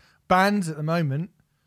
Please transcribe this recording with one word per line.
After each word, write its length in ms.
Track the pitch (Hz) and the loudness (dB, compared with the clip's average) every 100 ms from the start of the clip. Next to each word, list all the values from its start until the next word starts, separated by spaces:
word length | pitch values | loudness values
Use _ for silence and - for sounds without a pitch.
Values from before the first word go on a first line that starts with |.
| _ _ - | _ _ 0
bands 420 | 185 196 208 165 | 2 4 0 -4
at 80 | 151 | -6
the 60 | |
moment 480 | 151 170 147 139 175 _ _ _ | -2 -2 -2 -4 -6 _ _ _